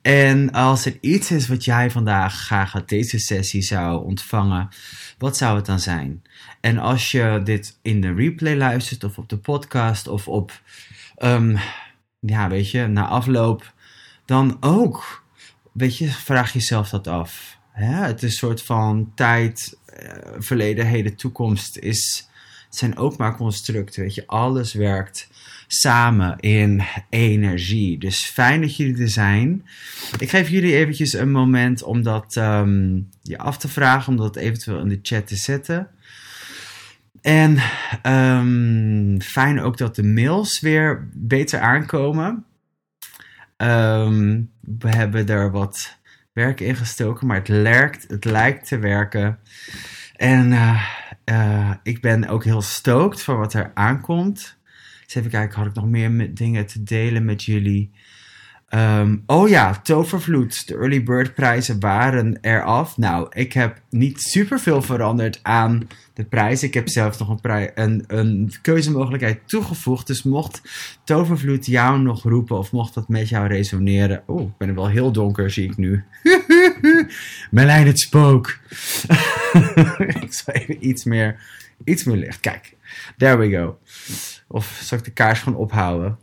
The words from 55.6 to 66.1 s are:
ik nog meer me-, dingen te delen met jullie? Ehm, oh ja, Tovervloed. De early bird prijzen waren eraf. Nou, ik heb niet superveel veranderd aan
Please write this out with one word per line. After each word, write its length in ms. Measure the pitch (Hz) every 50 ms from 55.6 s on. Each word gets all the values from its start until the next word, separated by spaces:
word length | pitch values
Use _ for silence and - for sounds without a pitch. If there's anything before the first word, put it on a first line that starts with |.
| 107
ik 60 | 104 101
nog 140 | 110 101
meer 240 | 113 117 113 113 113
me-, 220 | 117 117 110 - -
dingen 320 | - 117 117 117 107 104
te 180 | 101 - 107 107
delen 420 | 104 113 110 113 120 117 113 110
met 180 | 107 107 104 -
jullie? 480 | - 107 104 101 101 101 101 104 101 _ _ _ _ - - - - - - - - - _ _ _
Ehm, 480 | - 113 113 110 107 104 104 104 107 104 -
oh 240 | - 139 165 202 214
ja, 320 | 202 147 107 92 98 -
Tovervloed. 840 | - - 160 151 160 160 - 180 151 165 165 135 123 123 - - -
De 80 | - -
early 280 | - 120 135 139 135 120
bird 300 | 120 123 123 131 127 -
prijzen 460 | - 135 123 120 127 120 - 117 101
waren 580 | 98 101 98 107 123 135 131 123 110 113 107 -
eraf. 560 | - 113 113 107 - 95 113 123 160 160 -
Nou, 300 | - 110 98 85 87 82 -
ik 240 | - 107 131 131 -
heb 280 | 131 120 113 117 - _ _
niet 320 | - 113 131 139 139 -
superveel 600 | - - - 185 208 202 277 254 - 175 156 139
veranderd 580 | 127 - 127 113 113 107 117 120 110 110 - -
aan 460 | _ - 113 117 113 117 120 117 113 - - - _ _